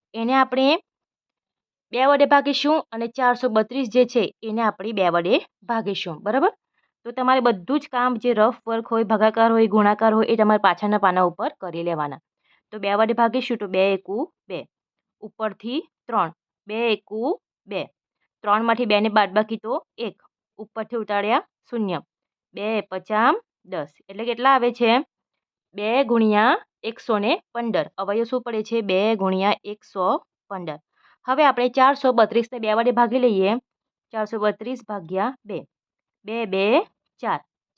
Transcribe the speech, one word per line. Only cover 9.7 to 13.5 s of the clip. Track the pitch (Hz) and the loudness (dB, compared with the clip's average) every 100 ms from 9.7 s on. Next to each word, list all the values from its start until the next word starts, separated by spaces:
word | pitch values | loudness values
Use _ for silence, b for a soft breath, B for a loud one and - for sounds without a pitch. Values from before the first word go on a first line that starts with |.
| 208 208 208 226 | 4 4 4 2
હોય, | 220 - | 2 2
એ | 220 | 2
તમારે | 214 214 | 4 4
પાછળના | 202 175 208 208 | 4 2 0 2
પાના | 196 185 | 2 2
ઉપર | 180 165 262 | 2 0 -8
કરી | - 180 165 | -6 -10 -6
લેવાના. | 170 160 147 139 _ _ _ _ _ | -4 -4 -4 -8 _ _ _ _ _
તો | 214 | -8
બે | 202 | -2
વડે | 202 220 | 0 0
ભાગીશું | 233 233 262 254 | 2 0 0 -4